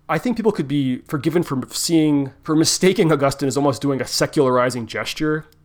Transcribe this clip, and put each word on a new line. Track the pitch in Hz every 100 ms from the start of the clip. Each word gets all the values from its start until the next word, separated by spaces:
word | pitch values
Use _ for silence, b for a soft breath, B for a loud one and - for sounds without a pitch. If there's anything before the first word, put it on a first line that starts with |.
| -
I | 160
think | 254 226
people | 214
could | - 139
be | 143 131 127 -
forgiven | 151 160 170
for | 151 131 117
seeing, | - - 165 151 143 135 -
for | - 156
mistaking | 156 - 185 185 160
Augustine | 143 139 - 135
as | 127
almost | 143 -
doing | 143 135
a | -
secularizing | - 156 156 131 151 131 123 110
gesture | 104 110 - 151 156 - _